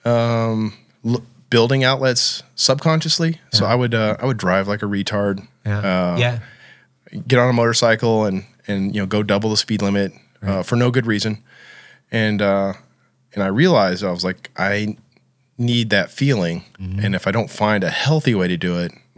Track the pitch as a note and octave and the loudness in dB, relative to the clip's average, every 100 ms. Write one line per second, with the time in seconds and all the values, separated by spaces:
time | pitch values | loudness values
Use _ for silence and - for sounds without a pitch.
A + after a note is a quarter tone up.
0 | A#2+ A#2+ A#2 A#2 A2+ A2 G#2+ - _ _ | 0 2 2 0 0 -2 -4 -8 _ _
1 | A2+ A#2+ - _ - A#2 A#2 C3+ C3 C3+ | -4 -4 -4 _ 0 2 4 4 2 2
2 | C3 A#2+ - - - - - C3+ D#3+ D#3+ | 0 0 -2 -4 -12 -2 0 2 2 0
3 | D#3+ - E3 E3 - - G2 B2 B2 A#2 | 0 0 -2 -2 -4 -2 2 2 2 0
4 | G#2+ G#2 C3 A#2 F#2 F#2+ G2 G#2 G#2 G2+ | 0 0 -2 0 2 2 0 -4 -2 -4
5 | F#2+ G#2 G2+ G2 - _ G#2 G2+ G2+ F#2 | -2 -2 -2 -2 -8 _ -4 -2 0 2
6 | F2 F2 A#2+ A#2 - - - - _ _ | 0 0 0 -2 -10 -20 -20 -20 _ _
7 | - - - B2 B2 A#2+ A#2 A2+ A#2 A2 | -18 -12 0 2 2 2 2 2 2 2
8 | A#2+ A2 G#2+ F#2+ G2+ _ - G2+ G2 G#2 | 2 2 0 -2 -8 _ -8 -4 -4 -4
9 | F#2+ G#2 G2+ G2+ A2 G#2 - G#2+ G2+ G2+ | -2 -2 0 0 0 -2 -2 -2 0 0
10 | F#2+ - _ - G2 F#2+ F2+ A#2+ B2 B2+ | -2 -6 _ -8 -4 -4 0 0 2 0
11 | A2+ G#2 A2 G#2+ _ - - - - - | 0 -2 -2 -6 _ -20 -20 -20 -20 -20
12 | - A2+ A2 G#2 G2+ G2 G2 F#2+ _ _ | -6 -2 0 2 2 2 0 -4 _ _
13 | _ _ _ G2+ F#2+ G#2 F3+ C3 F#2+ F2+ | _ _ _ -4 -2 2 4 4 2 0
14 | G2 F2 F2+ F2+ - - G2 G2+ G#2+ G#2 | -4 -4 -4 -6 -12 -4 -2 -2 -4 -8
15 | _ _ _ _ _ - A#2+ A#2+ A2 G2+ | _ _ _ _ _ -4 -2 0 0 0
16 | - - C#3 A#2 E2+ E2+ - - F#2+ F#2+ | -2 -2 0 2 0 -4 -10 -12 -8 -2
17 | G2+ F#2+ G2 A2 G2 - G#2+ G#2 E2+ D#2+ | -2 -2 -2 -2 -2 -2 0 0 0 -2
18 | C#3 D#3 C3+ G#2 F2+ F2 F2+ F2 F2 - | 0 0 2 0 0 0 -2 -2 -4 -8
19 | _ | _